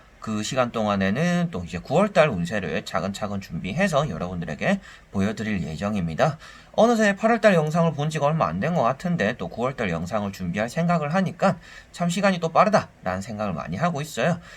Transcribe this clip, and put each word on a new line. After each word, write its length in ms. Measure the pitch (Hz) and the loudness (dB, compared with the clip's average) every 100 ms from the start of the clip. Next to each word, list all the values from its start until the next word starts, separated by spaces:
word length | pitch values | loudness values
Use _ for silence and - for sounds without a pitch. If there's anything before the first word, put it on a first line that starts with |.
| - - | -20 -16
그 220 | - 107 | -6 -4
시간 300 | 107 131 120 | -2 0 0
동안에는 760 | 117 104 101 95 117 175 175 170 | 0 0 2 2 2 0 0 0
또 120 | - 85 | -4 -6
이제 100 | 87 | -8
구월 380 | - 151 208 | -2 2 2
달 160 | 185 156 | 4 2
운세를 560 | 92 85 107 85 85 - | 2 -2 -2 -2 -4 -4
차근차근 560 | 92 95 98 101 101 | -4 -4 -6 -6 -6
준비해서 680 | - 82 82 131 202 143 151 | -6 -8 -6 -2 0 0 -2
여러분들에게 720 | 78 87 90 82 76 135 196 - - - | -4 -6 -6 -6 -4 0 -2 -4 -20 -8
보여드릴 500 | 202 196 214 220 202 | -2 -2 -2 -4 -2
예정입니다. 760 | 73 80 101 107 85 80 147 - - - - - | -4 -4 -4 -2 -4 0 0 0 -12 -20 -10 2
어느새 380 | 226 226 214 | 4 6 2
팔월 280 | 196 226 233 | 2 2 4
달 100 | 220 | 6
영상을 380 | 175 156 170 165 | 6 4 2 2
본 160 | 139 151 | 2 -2
지가 160 | 156 | 2
얼마 220 | 147 160 90 | 2 2 0
안 120 | 85 | 0
된 160 | 143 | 0
것 80 | 170 | 2
같은데, 540 | 120 135 175 170 101 - | 2 0 -2 0 0 0
또 120 | 90 | -6
구월 280 | - 123 131 | -2 -4 -2
달 140 | 101 | -2
영상을 420 | 82 87 110 101 | -2 -2 -2 -4
준비할 380 | 98 90 95 117 | -4 -4 -2 -2
생각을 420 | 165 170 170 147 | 0 2 2 2
하니까 460 | 185 185 - 190 180 - - - | 0 0 2 0 0 -6 -20 -20
참 160 | - 175 | -4 -2
시간이 320 | 180 196 180 | 2 2 2
또 80 | 165 | 2
빠르다라는 720 | 156 196 202 - - - 92 | 4 4 4 0 -8 -4 -4
생각을 320 | 98 107 107 | -4 -4 -4
많이 240 | 78 57 92 | -4 -6 -2
하고 240 | 175 139 | -2 -2
있어요. 400 | 151 - 147 170 - | -6 -2 0 0 -6